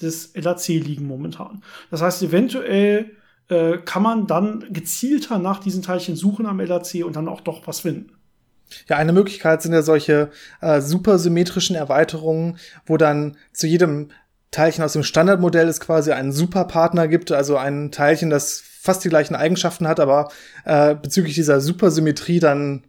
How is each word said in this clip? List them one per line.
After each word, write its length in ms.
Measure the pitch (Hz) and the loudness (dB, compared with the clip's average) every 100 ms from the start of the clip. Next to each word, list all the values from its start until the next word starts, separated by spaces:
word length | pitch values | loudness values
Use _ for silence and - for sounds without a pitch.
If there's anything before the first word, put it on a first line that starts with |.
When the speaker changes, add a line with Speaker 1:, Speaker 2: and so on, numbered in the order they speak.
Speaker 1:
des 260 | 160 160 - | -8 -8 -12
L 200 | - 170 | -6 -4
A 80 | 175 | -4
C 240 | - 160 | -2 -2
liegen 260 | 143 143 143 | -2 -8 -8
momentan. 560 | 131 160 160 - 202 - - - | -10 -10 -12 -16 -18 -20 -20 -12
Das 100 | 160 | -4
heißt, 220 | 175 180 | -2 -2
eventuell, 880 | 180 170 247 262 - 196 202 208 214 - _ _ - | 0 2 2 -2 -2 2 2 2 -2 -12 _ _ -2
äh, 280 | 175 165 175 | 0 0 -2
kann 260 | 170 185 | -4 -2
man 220 | 214 226 196 | 0 0 0
dann 400 | 160 208 220 - | 0 -2 -4 -10
gezielter 680 | 165 - - 247 294 - 220 | -10 -8 -6 -2 -2 -2 -4
nach 220 | 180 196 | -2 -4
diesen 240 | 196 185 | -4 -6
Teilchen 320 | 180 180 180 165 | -4 -4 -4 -4
suchen 300 | 190 202 214 | -2 -2 -4
am 140 | 196 | -4
L 120 | 185 | -2
A 100 | 175 | -4
C 220 | 175 180 | -4 -8
und 120 | 170 151 | -6 -6
dann 120 | 160 | -8
auch 140 | - | -8
doch 260 | - 160 - | -10 -10 -10
was 140 | 151 | -8
finden. 320 | 175 160 - _ _ _ _ _ _ - - | -6 -8 -10 _ _ _ _ _ _ -14 -4
Speaker 2:
Ja, 100 | 147 | 0
eine 160 | 156 | 4
Möglichkeit 480 | 180 196 - 165 160 | 4 2 0 0 2
sind 120 | 165 | 2
ja 80 | 165 | 2
solche, 480 | 151 156 147 151 147 - - - | 4 2 4 2 0 -6 -20 -6
äh, 180 | 165 147 | 0 2
supersymmetrischen 960 | 139 175 185 190 170 170 175 185 - 175 | 2 0 4 4 4 2 0 0 -2 -2
Erweiterungen, 840 | 143 151 165 160 160 160 165 170 - - - | 0 2 2 0 -2 -2 -2 -6 -14 -12 -2
wo 120 | 160 | 2
dann 380 | 156 147 147 147 _ | 4 2 -4 -8 _
zu 140 | - 160 | -6 0
jedem 440 | 170 175 147 147 - _ _ _ | 2 2 0 -8 -16 _ _ _
Teilchen 320 | - 160 156 | 0 0 0
aus 100 | 156 | -2
dem 100 | 156 | -2
Standardmodell 640 | 139 170 175 196 175 170 165 | 0 2 4 4 4 4 2
es 120 | 160 | 0
quasi 320 | - 160 151 | 0 0 2
einen 200 | 131 135 | 0 -2
Superpartner 760 | 139 175 190 180 165 170 175 160 | -2 0 0 -2 2 2 2 2
gibt, 240 | 165 170 | 0 0
also 260 | 147 143 143 | -2 0 0
ein 340 | 135 143 147 | -2 -6 -6
Teilchen, 380 | - 147 156 165 | 0 2 2 2
das 340 | 147 - - - - | 0 -2 -8 -12 -6
fast 220 | - 185 | -2 0
die 60 | 185 | 2
gleichen 260 | 160 151 147 | 2 0 0
Eigenschaften 520 | 156 180 170 - 160 | 0 0 -2 -2 -2
hat, 120 | 160 | 2
aber, 300 | 143 139 147 - - - - | 2 2 0 -6 -20 -12 0
äh, 300 | 151 147 147 | 4 4 2
bezüglich 400 | 143 190 165 147 | -2 -2 0 0
dieser 260 | 151 139 | 2 2
Supersymmetrie 800 | 139 175 196 156 156 143 - 175 | 2 2 2 2 0 -2 0 2
dann, 440 | 160 143 143 139 | 2 2 -2 -6